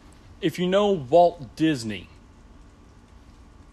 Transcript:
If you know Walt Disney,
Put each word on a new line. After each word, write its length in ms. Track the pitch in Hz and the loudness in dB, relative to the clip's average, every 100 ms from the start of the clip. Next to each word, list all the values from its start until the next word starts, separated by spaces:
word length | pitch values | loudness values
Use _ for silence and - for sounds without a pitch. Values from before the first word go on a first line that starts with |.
| - - - - | -20 -20 -20 -8
If 180 | 170 160 | -6 -4
you 80 | 180 | 0
know 240 | 190 208 | 0 2
Walt 640 | 190 123 165 175 170 123 - | -2 2 4 4 2 -12 -2
Disney, 520 | 160 139 113 98 82 - - - - - - - - - - - - - - - - | -2 -2 -6 -10 -14 -20 -20 -20 -20 -20 -20 -20 -20 -20 -20 -20 -20 -20 -20 -20 -20